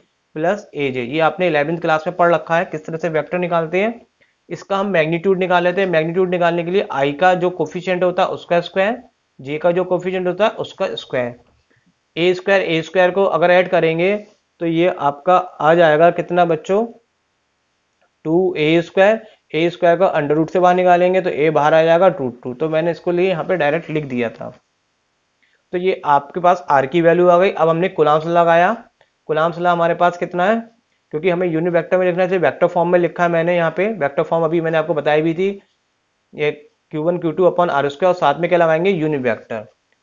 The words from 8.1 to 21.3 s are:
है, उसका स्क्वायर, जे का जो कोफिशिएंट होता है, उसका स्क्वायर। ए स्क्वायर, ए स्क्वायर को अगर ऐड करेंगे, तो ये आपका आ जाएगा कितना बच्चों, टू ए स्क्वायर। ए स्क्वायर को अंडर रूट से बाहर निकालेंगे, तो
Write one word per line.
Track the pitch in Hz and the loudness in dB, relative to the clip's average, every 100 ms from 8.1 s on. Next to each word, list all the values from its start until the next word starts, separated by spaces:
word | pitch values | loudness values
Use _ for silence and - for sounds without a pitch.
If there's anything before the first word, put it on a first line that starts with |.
| 180 | 0
है, | 185 | -2
उसका | - - 170 | -4 -2 -2
स्क्वायर, | 170 190 196 254 - _ _ - | -2 -2 -2 -4 -12 _ _ -18
जे | 135 151 | -10 -2
का | 175 | 0
जो | 175 | 0
कोफिशिएंट | 180 175 180 185 180 | 0 -2 -2 -4 -4
होता | 180 | -2
है, | 220 | -2
उसका | - - - 190 | -2 -10 -8 -8
स्क्वायर। | - - 131 120 120 _ _ _ _ _ _ _ 160 | -8 -6 -6 -6 -10 _ _ _ _ _ _ _ -2
ए | 180 | -2
स्क्वायर, | 180 190 196 | 0 0 0
ए | 170 165 | 0 -4
स्क्वायर | 160 185 180 | -2 2 2
को | 180 | 2
अगर | 196 156 175 | 0 2 2
ऐड | 180 175 | 2 2
करेंगे, | 175 160 165 185 208 - _ _ _ | 0 0 0 0 -2 -8 _ _ _
तो | 170 | -4
ये | 165 175 - | 0 0 0
आपका | 143 143 185 180 | -2 -2 2 2
आ | - - 147 | 0 0 2
जाएगा | 170 165 151 170 | 4 4 6 4
कितना | 170 165 175 | 2 -2 0
बच्चों, | 170 156 - 202 233 - _ _ _ _ _ _ _ _ _ _ _ _ | 0 0 -2 -2 -2 -8 _ _ _ _ _ _ _ _ _ _ _ _
टू | 156 170 185 160 | -2 0 0 0
ए | 151 165 | 2 2
स्क्वायर। | 165 - 196 220 - _ _ | 0 2 2 2 -4 _ _
ए | 156 170 | -2 -2
स्क्वायर | 165 170 170 | 0 2 4
को | |
अंडर | 190 156 143 | 2 0 0
रूट | 151 156 | 0 0
से | 185 | 2
बाहर | 180 | 2
निकालेंगे, | 180 180 175 180 185 | 4 4 4 4 2
तो | 180 | 0